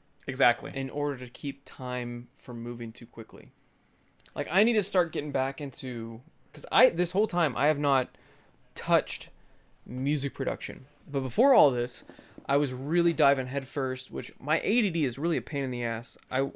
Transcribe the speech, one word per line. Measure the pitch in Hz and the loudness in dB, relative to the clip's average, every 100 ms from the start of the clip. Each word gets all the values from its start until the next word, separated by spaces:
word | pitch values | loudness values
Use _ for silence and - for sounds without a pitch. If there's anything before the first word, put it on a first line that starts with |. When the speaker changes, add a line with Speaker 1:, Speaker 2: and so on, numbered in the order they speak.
| _ _ - | _ _ -6
Speaker 1:
Exactly. | 127 123 120 113 - | 4 4 4 -2 -4
Speaker 2:
In | 135 | -4
order | 147 143 131 123 | -2 -2 -2 -8
to | |
keep | - 143 131 - | -8 -8 -8 -14
time | - 127 127 120 120 120 _ | -10 -6 -4 -4 -8 -10 _
from | - 117 | -10 -8
moving | 117 120 117 | -6 -6 -8
too | 113 117 | -10 -14
quickly. | - 110 - - _ _ _ _ _ _ _ - - | -12 -12 -12 -18 _ _ _ _ _ _ _ -14 -8
Like, | - | -2
I | 180 | 2
need | 226 | 4
to | 220 | 4
start | 180 190 170 | 2 2 2
getting | 160 147 | -2 -2
back | 135 135 139 | -2 -2 -4
into, | 143 - 131 120 113 113 - _ _ | -8 -8 -8 -6 -8 -10 -16 _ _
'cause | - - | -16 0
I, | 170 233 | 6 6
this | 165 175 | 6 0
whole | 190 214 | 2 0
time, | 175 156 113 | 2 0 2
I | 147 | 2
have | 143 | 2
not | 147 135 127 - _ _ _ _ _ - | 4 2 2 -6 _ _ _ _ _ -10
touched | - 170 - - - - - - _ - - | 2 2 2 -8 -12 -20 -20 -20 _ -20 -10
music | 127 135 147 135 - | -4 0 0 -2 -4
production. | 123 110 - - 131 _ - | -4 -4 -8 -12 -16 _ -6
But | 135 | -4
before | 131 - 277 240 | -2 2 6 8
all | 147 | 6
this, | 123 123 - - - - - - | 4 -2 -6 -16 -20 -20 -16 0
I | 143 | 0
was | 143 | 0
really | 127 139 170 170 | -4 0 2 4
diving | 156 143 135 127 | 4 4 4 0
headfirst, | 139 135 147 131 127 - | -4 -4 -4 -4 -4 -8
which | 135 123 - | -8 -10 -10
my | 151 156 | -4 -2
A | - 240 | 0 0
D | 208 | 2
D | 165 139 | 0 -2
is | 120 | 0
really | 165 151 | -2 -2
a | |
pain | - 143 | -2 -4
in | 131 | -4
the | 123 | -2
ass. | 117 113 120 - - | -4 -6 -8 -16 -6
I, | 131 135 | -2 -2